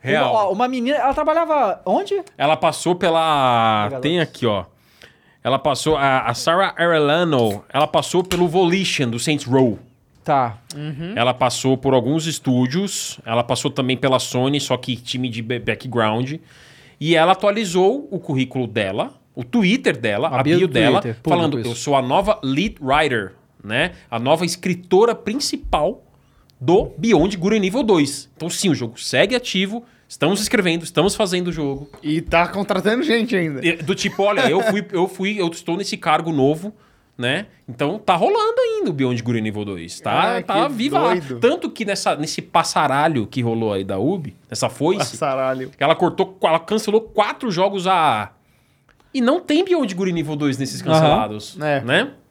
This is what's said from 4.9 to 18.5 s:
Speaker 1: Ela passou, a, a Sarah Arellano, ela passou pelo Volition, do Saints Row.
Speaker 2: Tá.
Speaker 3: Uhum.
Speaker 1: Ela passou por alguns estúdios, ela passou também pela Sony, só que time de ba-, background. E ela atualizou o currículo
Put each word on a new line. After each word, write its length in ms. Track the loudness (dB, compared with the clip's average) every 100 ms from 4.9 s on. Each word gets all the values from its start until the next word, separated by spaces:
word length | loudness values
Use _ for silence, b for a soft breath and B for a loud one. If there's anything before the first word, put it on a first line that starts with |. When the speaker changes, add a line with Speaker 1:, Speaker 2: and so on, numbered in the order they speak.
| b b b b b
Speaker 1:
Ela 160 | -2 0
passou, 380 | 0 -2 0 2
a, 240 | 2 2 0
a 80 |
Sarah 400 | -2 2 2 2 0
Arellano, 880 | 2 2 2 2 2 2 2 0 -4
ela 140 | 0 2
passou 360 | 0 0 -2
pelo 240 | 0 0 2
Volition, 600 | 2 2 2 0 -2 -2
do 100 | -2
Saints 260 | -2 -2 2
Row. 320 | 4 4 0 -10 _ _ _
Speaker 2:
Tá. 360 | -2 0 0 -6 _
Speaker 3:
Uhum. 380 | -12 -10 -10 -10 0
Speaker 1:
Ela 180 | 0
passou 420 | 2 0 0 0 0
por 160 | 2
alguns 320 | 2 2 -2 -2
estúdios, 920 | -4 0 2 2 0 -4 -6 -10 -12 -4
ela 180 | -2
passou 260 | 0 -2 -2
também 260 | -2 -2 0
pela 220 | 2 2
Sony, 400 | 0 -2 0 0
só 160 | -2 -4
que 200 | -2 -8
time 320 | -6 -6 -6
de 140 | -6
ba-, 160 | -6 -4
background. 760 | -4 -4 -4 0 2 2 -2 -6 B B B B B B
E 140 | 0
ela 180 | 4 4
atualizou 760 | 4 2 0 0 2 2 2 -4
o 80 | -10
currículo 480 | -4 -2 -2